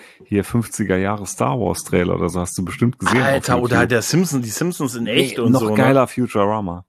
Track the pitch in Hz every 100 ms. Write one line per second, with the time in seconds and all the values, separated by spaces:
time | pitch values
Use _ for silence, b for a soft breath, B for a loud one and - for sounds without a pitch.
0 | B B - 101 95 120 107 - 98 92
1 | 95 104 95 - 123 135 95 87 - 92
2 | 87 90 87 90 87 - 87 - 117 -
3 | - 127 131 135 - 123 123 117 117 120
4 | - 156 185 143 117 104 170 170 139 117
5 | 113 127 135 - 120 127 110 107 131 135
6 | 123 - 120 110 101 107 95 87